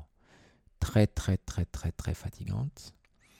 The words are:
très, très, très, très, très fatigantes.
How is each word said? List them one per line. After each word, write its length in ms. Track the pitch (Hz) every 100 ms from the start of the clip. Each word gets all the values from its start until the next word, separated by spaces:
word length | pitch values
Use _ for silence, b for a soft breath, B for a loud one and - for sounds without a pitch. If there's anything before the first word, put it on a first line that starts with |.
| - _ B B B B B -
très, 260 | - 107 104
très, 320 | - - 95
très, 260 | - -
très, 280 | 87 - 85
très 200 | - -
fatigantes. 800 | 85 98 - - 101 135 - - - _ _ B